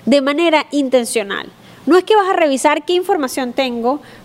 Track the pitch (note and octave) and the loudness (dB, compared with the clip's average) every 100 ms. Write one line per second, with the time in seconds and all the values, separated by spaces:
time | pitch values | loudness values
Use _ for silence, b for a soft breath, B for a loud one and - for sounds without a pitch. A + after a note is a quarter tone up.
0 | - C#4 C4+ D4 E4+ D#4 C#4 C#4+ C4+ B3+ | 0 2 2 0 2 0 0 -2 0 0
1 | A#3 A3+ G3+ F#3+ - - B B - F4 | 0 -2 -2 -4 -8 -18 B B 0 2
2 | F4+ G#4+ F#4+ F#4 D#4 C4+ D4+ D4+ D4+ F4+ | 4 2 2 2 0 2 0 0 -2 -2
3 | F4+ G4 C4 C#4+ B3 A#3+ C4 A#3+ A#3 D4 | 0 -2 -2 -6 -6 -4 -4 -4 -4 -4
4 | B B | B B